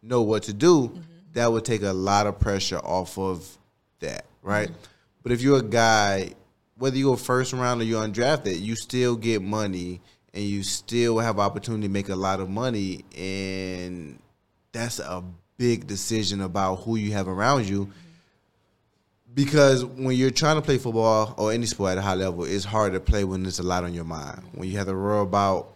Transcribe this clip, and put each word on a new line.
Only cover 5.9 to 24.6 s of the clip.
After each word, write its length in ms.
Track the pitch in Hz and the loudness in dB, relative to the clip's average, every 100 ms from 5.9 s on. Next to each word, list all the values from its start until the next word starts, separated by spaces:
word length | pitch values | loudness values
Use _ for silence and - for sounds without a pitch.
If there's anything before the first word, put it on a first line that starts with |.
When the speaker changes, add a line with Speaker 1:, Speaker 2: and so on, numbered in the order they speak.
| 110 101 98 92 - _ _ _ _ | 6 4 0 -4 -10 _ _ _ _
Speaker 1:
whether 180 | 131 131 | -2 2
you 100 | 135 | 2
go 100 | 120 | 2
first 360 | - 127 131 | 2 0 0
round 280 | 127 123 120 | -2 -2 0
or 40 | |
you're 180 | 113 113 107 | 0 0 -2
undrafted, 540 | 104 120 151 117 87 | 0 2 2 0 -4
you 160 | 101 113 | -4 -6
still 400 | - 127 123 120 | -4 0 0 0
get 260 | 110 110 | 0 -2
money 580 | 98 107 104 92 90 90 _ _ _ | -2 -2 -2 -4 -8 -10 _ _ _
and 100 | - | -8
you 180 | 101 101 | -4 -4
still 560 | 95 - - 120 120 113 | -4 -6 -2 0 2 2
have 200 | 117 104 | 0 0
opportunity 480 | 101 104 104 110 104 | 0 -2 -6 -4 -2
to 60 | |
make 160 | 98 101 | -2 -2
a 60 | 95 | -2
lot 220 | 98 95 | -2 -2
of 100 | 95 | -4
money, 540 | 98 127 113 98 90 - - | -4 -4 -4 -4 -8 -12 -10
and 1040 | 92 95 95 95 95 92 90 90 76 62 _ _ _ _ _ | -8 -6 -6 -6 -6 -8 -10 -10 -14 -18 _ _ _ _ _
that's 260 | 139 120 - | -8 -6 -6
a 260 | 65 90 90 87 _ _ | -8 -8 -10 -16 _ _
big 300 | 123 117 - | 0 0 -2
decision 560 | 98 - 110 98 98 | -8 -4 -2 -2 -2
about 340 | 95 92 95 95 | -4 -2 0 -2
who 160 | 113 113 | -2 -2
you 160 | 104 | 0
have 140 | 104 92 | -2 -4
around 380 | 92 113 139 104 | 0 2 2 0
you. 200 | 98 98 | -2 -4
Speaker 2:
Mm-hmm. 60 | - - - _ _ _ _ _ _ _ _ _ _ _ | -10 -20 -20 _ _ _ _ _ _ _ _ _ _ _
Speaker 1:
Because 500 | 120 139 151 139 131 | 0 2 8 8 6
when 280 | 123 127 131 127 | 0 -4 -2 2
you're 140 | 131 | 2
trying 260 | 131 160 156 | 4 2 2
to 60 | |
play 160 | 151 135 | 2 0
football 560 | 123 113 113 110 110 - | 2 2 4 4 0 -2
or 160 | 107 | 0
any 140 | 117 117 | 0 -2
sport 260 | - 98 | 0 0
at 60 | 92 | 0
a 40 | |
high 120 | 98 | 0
level, 300 | 92 95 87 | 0 0 -2
it's 200 | 78 98 | -4 -4
hard 280 | 98 110 104 | -2 0 2
to 60 | 92 | 0
play 240 | 92 107 | 2 2
when 180 | 98 95 | 2 -2
there's 160 | 95 90 | -4 -4
a 40 | |
lot 220 | 90 90 | -2 0
on 80 | 87 | -2
your 120 | 85 | -6
mind. 380 | 82 80 71 - 90 | -8 -8 -10 -14 -16
When 140 | 87 | -10